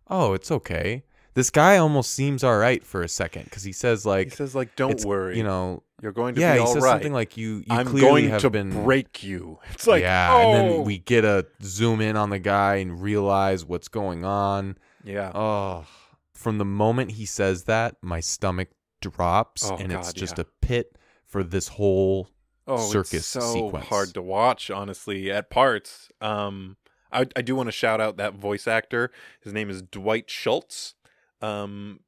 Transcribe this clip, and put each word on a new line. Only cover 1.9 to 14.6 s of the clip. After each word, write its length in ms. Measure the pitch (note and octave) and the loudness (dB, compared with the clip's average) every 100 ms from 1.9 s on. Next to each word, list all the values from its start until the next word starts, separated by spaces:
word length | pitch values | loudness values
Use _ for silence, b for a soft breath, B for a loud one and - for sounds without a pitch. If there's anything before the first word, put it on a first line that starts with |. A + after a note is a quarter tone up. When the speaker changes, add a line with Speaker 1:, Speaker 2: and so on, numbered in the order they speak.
| D3 A#2+ | 2 0
Speaker 1:
seems 300 | - C#3 C#3 | -2 -2 0
all 160 | C3 G#2+ | 2 4
right 240 | A#2 A#2+ | 4 2
for 180 | - F#2+ | -2 -6
a 60 | E2+ | -4
second 420 | - E2 - B1 | -4 -6 -8 -16
'cause 120 | - | -14
he 100 | G2 | -12
says, 320 | F#2 B2 A2+ | -4 0 0
like, 260 | G#2 F#2+ F#2+ | 2 0 0
Speaker 2:
He 40 | - | -4
says, 180 | C#3 C3+ | -6 -4
like, 180 | B2+ - | -6 -2
"Don't 140 | C3 | -2
Speaker 1:
it's, 140 | C3 G#2 | -2 -2
Speaker 2:
worry. 300 | G2+ F#2+ F#2 | -2 -2 -2
Speaker 1:
you 80 | |
know, 380 | G#2+ F#2 F#2 F#2 _ - | -2 -2 -4 -6 _ -12
Speaker 2:
You're 100 | A2 | -10
going 220 | G2+ A#2+ B2 | -4 -2 2
to 40 | |
Speaker 1:
yeah, 120 | E3+ | 4
Speaker 2:
be 40 | C3 | 4
Speaker 1:
he 40 | |
Speaker 2:
all 100 | A#2+ | 4
Speaker 1:
says 80 | B2 | 4
Speaker 2:
right. 60 | C3 | 4
Speaker 1:
something 200 | A2 A#2+ | 4 2
like, 240 | C3+ A2 - | -2 -4 -6
"You, 200 | A2 G#2+ | -6 -6
you 60 | F#2+ | -2
Speaker 2:
I'm 160 | A#2 B2+ | 0 0
Speaker 1:
clearly 360 | C3+ C3 D3 | 6 8 8
Speaker 2:
going 60 | A2 | 4
Speaker 1:
have 120 | G#2+ | 2
Speaker 2:
to 80 | B2+ | 2
Speaker 1:
been" 340 | G#2 G2 G2 | 0 -2 -2
Speaker 2:
break 380 | G#2+ C3+ - - | 2 2 0 -10
you." 360 | G3 F2 - - - | -10 -10 -10 -16 -16
It's 140 | - A#3 | -4 4
like, 160 | F#3 | 4
Speaker 1:
Yeah, 340 | F3+ F3+ F2+ B3 | 6 4 6 8
and 120 | A3+ | 8
Speaker 2:
"Oh." 40 | |
Speaker 1:
then 320 | G#3 G3 E3 | 6 4 2
we 140 | C3 G2+ | 0 -4
get 260 | - A#2+ | 2 4
a 220 | G#2+ G2 - - | 6 4 0 -8
zoom 380 | G2+ F#2+ A#2 A2 | -10 0 0 2
in 160 | A2 G#2+ | 0 0
on 140 | G#2 | -2
the 80 | G2+ | -2
guy 380 | F#2 G2+ G2+ G2 | 0 2 2 2
and 240 | F#2 F2 | -2 -6
realize 640 | G2 G#2 G2 G2 G2 F#2+ | -2 0 2 2 2 0
what's 240 | E2 F2 - | -4 -8 -8
going 360 | A2+ G2 E2+ | -8 -6 -6
on. 540 | F2+ G2+ G2+ G2 | -4 -2 0 -2